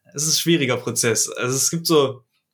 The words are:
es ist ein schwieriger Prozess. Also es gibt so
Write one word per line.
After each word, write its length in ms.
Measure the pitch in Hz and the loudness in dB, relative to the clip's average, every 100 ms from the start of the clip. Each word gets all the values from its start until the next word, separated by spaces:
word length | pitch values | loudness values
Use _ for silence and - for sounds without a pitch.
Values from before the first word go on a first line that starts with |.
| _ | _
es 100 | 139 | -6
ist 120 | 156 - | -2 0
ein 60 | |
schwieriger 360 | 165 165 127 120 | 2 2 2 -2
Prozess. 520 | 123 113 120 110 - | -2 -2 0 0 -2
Also 260 | - 123 131 | -4 -4 -2
es 140 | - | -2
gibt 180 | 170 170 | -2 2
so 360 | 156 131 110 _ _ _ | 4 2 -2 _ _ _